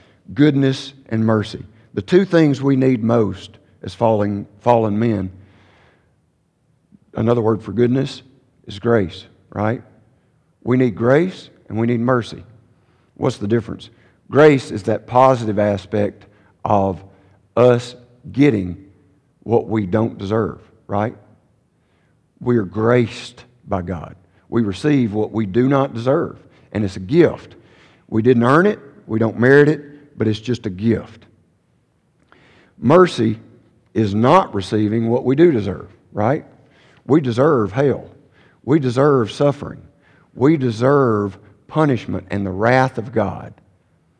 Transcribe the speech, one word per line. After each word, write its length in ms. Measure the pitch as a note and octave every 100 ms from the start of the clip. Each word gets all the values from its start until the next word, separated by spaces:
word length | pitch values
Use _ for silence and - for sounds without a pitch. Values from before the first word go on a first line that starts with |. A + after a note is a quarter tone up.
| _ _ -
Goodness 600 | F#2+ D3 C#3 C3+ C3+ - - -
and 160 | A2+
mercy. 400 | A2+ A2 G#2 - - - _
The 80 | -
two 220 | - F3+
things 380 | F#3+ E3+ D3+ B2+
we 140 | C#3 C3+
need 260 | C3 B2
most 560 | A2 A#2 G#2 F#2 - - _ _
as 120 | -
falling, 520 | - A2+ G#2+ G#2 G2+ - _
fallen 380 | A#2+ A#2+ A2 G#2
men, 340 | A#2 G#2 F#2+ - - _ _ _ _ _ _ _ _ _ _ _ _ _ _ - _
another 260 | - A2 A#2+
word 220 | A2 A2
for 100 | -
goodness 500 | G2 A#2+ C3 C#3 - - _ _ _ -
is 120 | G2+
grace, 460 | A#2 A#2 F2+ - - _ _
right? 320 | G2+ G#2+ B2+ - _ _ _ _ _ _ _
We 140 | - B2+
need 180 | B2+
grace 540 | F2+ A#2 C#3 F3+ - - _ -
and 100 | G#2
we 80 | A#2
need 140 | A#2
mercy. 440 | A#2+ B2 G#2+ - - - _ _ _ _ _
What's 240 | - C3+ -
the 100 | G#2
difference? 420 | A#2 - - - _ _ _ -
Grace 400 | B2 D#3 C#3 -
is 140 | G#2
that 220 | F#2+ G#2+ -
positive 520 | B2 C3 B2+ A2 G2+
aspect 680 | G#2 G2+ - G#2+ G#2 - - _ _ _
of 380 | - G#2 G2 E2+ - _ _ _ _ -
us 400 | B2 A#2+ - - - _ -
getting 600 | F#2+ C#3+ A2 F#2 F2+ - _ _ _ _ _
what 240 | - A2+ -
we 200 | G#2+ F#2+
don't 320 | G#2+ A2+ -
deserve, 420 | G2 A2 F#2+ B1 - _ -
right? 300 | G2+ G#2+ - _ _ _ _ _ _ _ _ _ _ _ -
We 180 | B2 A#2+
are 60 |
graced 800 | F#2 G2 A2+ B2 A#2 - - - - _ -
by 160 | G2
God. 340 | F2 F2 - - _ _ -
We 140 | A#2+
receive 520 | G#2 F#2 D3+ C#3+ A#2
what 180 | G#2 G#2+
we 140 | G#2+ G#2+
do 220 | G2+ B2+
not 260 | C#3 C3+
deserve, 440 | A#2 A#2+ D#3 A2 - - _ _
and 120 | G2+
it's 120 | G2+ F#2+
a 40 |
gift. 560 | F#2 D#3 D3+ - - - _ _ _ _ -
We 140 | A2+
didn't 200 | A#2 A#2+
earn 240 | A#2 D3 G3+
it. 120 | G#3 - - -
We 120 | A2
don't 200 | A2+ G#2
merit 300 | B2 C#3+ D3
it, 500 | D3+ - - - -
but 100 | A2
it's 120 | G#2+
just 260 | - A#2 A2
a 40 |
gift. 540 | F2+ A2 G2+ - - _ _ _ _ _ _ _ _ _ _ _ _ _ _ _ -
Mercy 640 | A#2+ E3+ F3+ - A2+ G#2+ - - _ _ _
is 200 | - G#2+
not 400 | G#2 A#2+ F3+ -
receiving 540 | G2 F#2 G#2+ G#2+ A2+ A2+
what 160 | A#2+
we 100 | B2
do 160 | C#3 F3
deserve, 400 | B2+ G2 F2+ - _ _
right? 320 | G2+ A2 C#3+ - - _ _ _ _ -
We 140 | D3+
deserve 520 | C3 A2+ D3 C#3 G2+
hell. 380 | G#2 C#3+ F#2+ - - _ _ _ _
We 160 | - D#3
deserve 540 | B2+ A#2+ D3 C3+ G#2
suffering. 540 | - C#3+ - D2 - - _ _ _ _
We 220 | - C3+ D#3+
deserve 840 | B2+ G#2+ B2+ C#3+ B2+ G#2 G2+ F#2 - _ _
punishment 600 | D3+ D#3 A#2 - - -
and 160 | G2+ G2
the 40 |
wrath 480 | F#2 A2+ C3 C3 -
of 140 | G#2+
God, 420 | B2+ G2 - A1+ - _ _ _ _ _ _